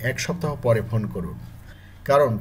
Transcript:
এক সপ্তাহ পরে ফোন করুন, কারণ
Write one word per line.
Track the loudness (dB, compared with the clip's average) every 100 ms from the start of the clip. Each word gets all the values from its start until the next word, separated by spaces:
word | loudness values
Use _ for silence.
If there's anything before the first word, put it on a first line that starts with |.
এক | -4 -4
সপ্তাহ | -4 -4 -4 -2
পরে | 2 2 2
ফোন | -2 -2
করুন, | -4 -8 -10 -14 -18 -20 -20 -20 -8
কারণ | 2 4 4 2